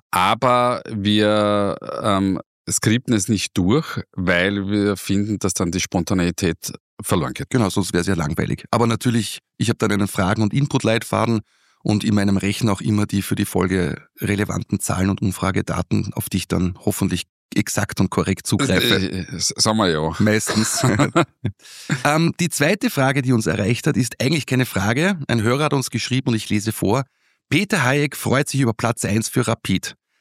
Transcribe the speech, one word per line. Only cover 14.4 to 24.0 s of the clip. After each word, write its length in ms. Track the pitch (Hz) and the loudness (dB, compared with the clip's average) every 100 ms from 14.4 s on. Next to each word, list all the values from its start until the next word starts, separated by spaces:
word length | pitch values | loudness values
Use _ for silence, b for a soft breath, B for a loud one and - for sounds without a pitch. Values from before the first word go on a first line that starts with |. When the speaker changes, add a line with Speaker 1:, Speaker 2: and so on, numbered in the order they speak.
| 101 95 - 104 | 0 -4 -4 -4
Speaker 2:
Zahlen 300 | - 92 95 | -2 -2 0
und 120 | 95 | 0
Umfragedaten, 920 | 104 - 95 95 104 85 - 104 98 | -2 -2 -2 -2 -2 -4 -2 -2 -2
auf 140 | - - | -6 -4
die 100 | 92 | -4
ich 100 | - | -2
dann 260 | 87 90 92 | -2 -2 -2
hoffentlich 420 | - - 95 90 - _ _ - | -4 -2 -2 -2 -6 _ _ -2
exakt 460 | - - 95 - | -2 -2 -2 0
und 80 | 95 | 0
korrekt 380 | - 85 95 - | 0 0 -2 0
zugreife. 480 | 104 92 92 - - | 0 2 2 4 2
Speaker 1:
Äh, 240 | 95 92 | 0 -4
äh, 140 | 85 85 | -8 -4
s-, 160 | - - | -4 0
sagen 220 | 110 110 | 0 2
wir 100 | 95 | 2
ja. 240 | 78 78 85 | 2 0 2
Speaker 2:
Meistens. 640 | 104 110 - 107 110 - 131 | 2 2 2 0 0 0 0
<laughs> 40 | 107 285 - - _ - - B B B 139 | 2 2 2 0 _ -8 -8 B B B -2
Ähm, 300 | 143 156 165 - | 0 2 2 0
die 100 | 175 | -4
zweite 400 | - 151 202 247 | 0 0 2 0
Frage, 320 | - 135 139 | 0 2 2
die 100 | 127 | 2
uns 160 | 120 - | 2 2
erreicht 400 | - 101 123 156 | 0 0 0 0
hat, 80 | |
ist 260 | 139 | 0